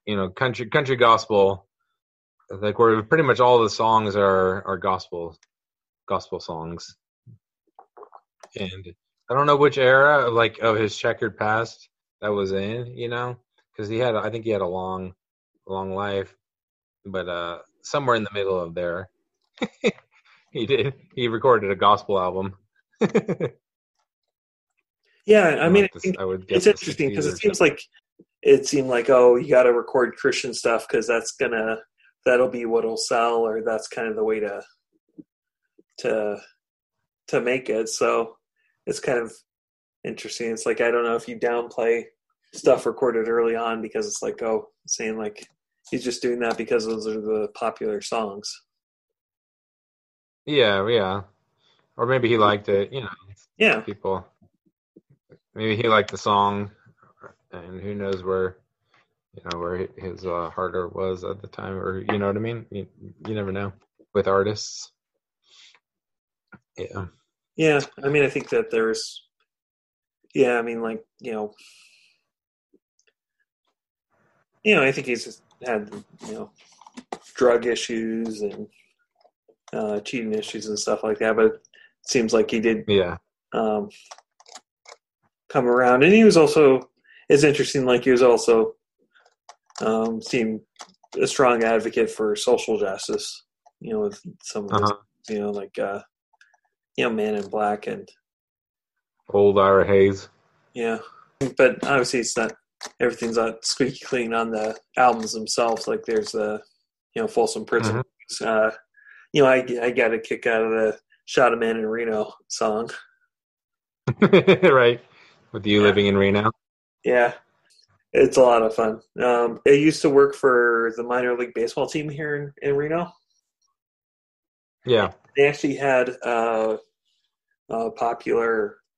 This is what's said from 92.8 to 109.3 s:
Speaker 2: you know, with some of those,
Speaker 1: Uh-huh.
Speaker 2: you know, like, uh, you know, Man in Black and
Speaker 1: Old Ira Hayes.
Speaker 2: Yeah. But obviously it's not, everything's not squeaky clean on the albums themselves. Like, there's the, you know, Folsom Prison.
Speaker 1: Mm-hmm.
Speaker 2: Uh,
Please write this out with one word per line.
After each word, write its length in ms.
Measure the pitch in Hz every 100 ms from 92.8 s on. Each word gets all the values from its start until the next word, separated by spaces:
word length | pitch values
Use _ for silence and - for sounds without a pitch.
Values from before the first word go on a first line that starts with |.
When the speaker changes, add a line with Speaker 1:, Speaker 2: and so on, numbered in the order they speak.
| 101 95 - 104 - - _ _ _ _
Speaker 2:
you 100 | -
know, 60 | 110
with 200 | 104 101 - -
some 220 | - 110 101
of 60 |
those, 200 | 104 104
Speaker 1:
Uh-huh. 60 | 101 _ _ -
Speaker 2:
you 100 | 107
know, 120 | 104
like, 260 | 101 98 -
uh, 240 | - 196 - _ _ _ _ _ _ _ _ -
you 80 | 123
know, 60 |
Man 240 | 110 107 104
in 120 | 98
Black 400 | 110 104 104 -
and 220 | 101 98 _ _ _ _ _ _ _ _ _ _ _ -
Speaker 1:
Old 280 | 101 101 101
Ira 280 | 98 98 87
Hayes. 400 | 98 98 95 - _ _ _ _
Speaker 2:
Yeah. 240 | 120 117 110 - - _ - 135 -
But 240 | 127 - -
obviously 340 | 139 120 127
it's 160 | 113 -
not, 180 | 110 - _ _ - -
everything's 380 | 120 113 117 113
not 260 | 113 110
squeaky 400 | - - 123 -
clean 300 | - 131 113
on 160 | 113 113
the 260 | 110 107 110 _ -
albums 340 | 127 117 110
themselves. 540 | 113 107 - 117 113 -
Like, 160 | 110
there's 280 | 113 113 104
the, 280 | 113 107 107 - _ _ _ _ -
you 60 |
know, 60 | 110
Folsom 360 | - 110 - 110
Prison. 320 | 117 110 113 - _ - -
Speaker 1:
Mm-hmm. 40 | 113
Speaker 2:
Uh, 240 | 110 110 - _ _ _ - _